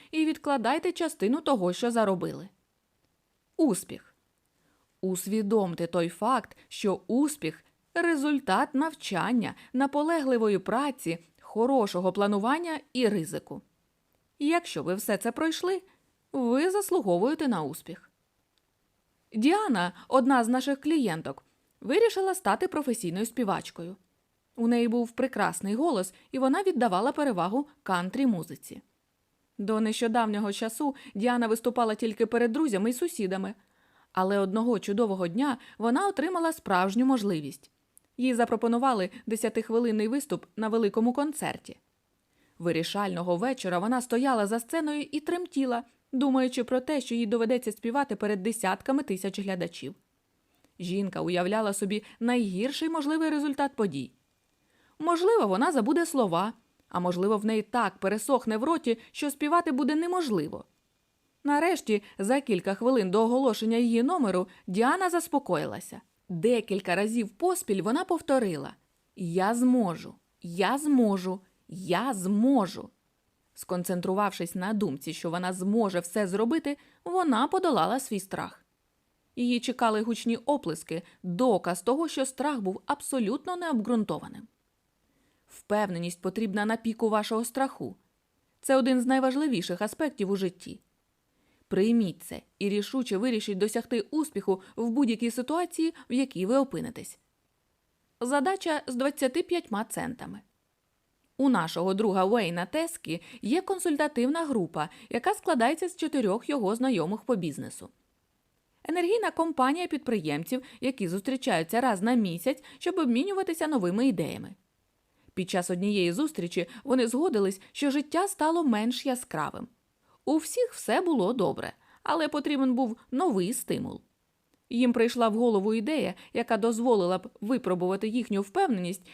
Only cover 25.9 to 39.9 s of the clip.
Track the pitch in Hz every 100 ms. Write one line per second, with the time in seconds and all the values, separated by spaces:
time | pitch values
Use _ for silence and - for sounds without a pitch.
25.9 | 233 185 - _ 262 262 320 392 320 233
26.9 | 185 240 302 285 185 170 233 285 _ -
27.9 | 180 185 240 269 190 156 135 - - -
28.9 | _ _ _ _ _ _ - 202 220 220
29.9 | 220 233 233 220 208 208 202 220 - 294
30.9 | 269 - 202 240 247 233 233 247 247 226
31.9 | 214 226 208 220 233 240 226 320 196 214
32.9 | 247 349 - 196 190 190 220 _ _ _
33.9 | _ _ - 190 202 196 208 233 240 -
34.9 | 202 226 190 175 180 285 247 - - 220
35.9 | 262 403 381 320 359 330 320 - 185 190
36.9 | 202 262 262 202 170 143 - - _ _
37.9 | _ _ - 247 240 226 226 233 233 269
38.9 | 233 180 - - 220 226 226 220 226 240